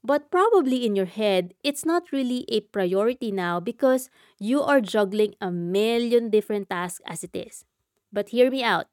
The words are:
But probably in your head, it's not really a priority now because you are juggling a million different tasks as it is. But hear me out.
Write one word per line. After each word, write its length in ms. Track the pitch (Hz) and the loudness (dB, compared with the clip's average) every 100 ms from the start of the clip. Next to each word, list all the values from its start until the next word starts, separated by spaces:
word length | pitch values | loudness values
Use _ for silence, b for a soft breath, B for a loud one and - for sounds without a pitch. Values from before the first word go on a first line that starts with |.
But 280 | 233 285 - | 0 -2 0
probably 560 | 359 427 403 262 254 240 | 2 4 4 4 0 0
in 100 | 196 | 0
your 80 | |
head, 480 | 185 214 208 190 180 _ | -2 -2 2 2 -2 _
it's 220 | 285 285 | -6 -4
not 260 | 320 339 349 | -2 -2 -2
really 360 | 269 247 247 - | -4 -2 -4 -2
a 140 | 214 | -4
priority 680 | - 202 185 190 220 254 226 | -2 -2 0 2 0 -2 -4
now 300 | 196 175 175 | -4 -2 -4
because 480 | 175 233 269 262 254 b b b | -6 0 2 2 -2 b b b
you 240 | 202 277 | -2 0
are 180 | 277 277 | 4 2
juggling 540 | 196 220 196 214 214 - | 2 0 0 0 -2 -2
a 80 | 190 | -6
million 800 | 175 170 190 220 233 240 233 233 | -4 -2 0 2 0 2 0 2
different 400 | 214 - 208 196 | 0 0 -6 -4
tasks 340 | 180 180 - | -6 -6 -10
as 180 | - 165 | -14 -12
it 140 | 180 185 | -10 -10
is. 300 | - - _ _ _ _ _ | -12 -18 _ _ _ _ _
But 200 | 202 202 | -8 -4
hear 200 | 233 254 | 2 2
me 140 | 262 | 2
out. 220 | 233 170 - | 0 0 -2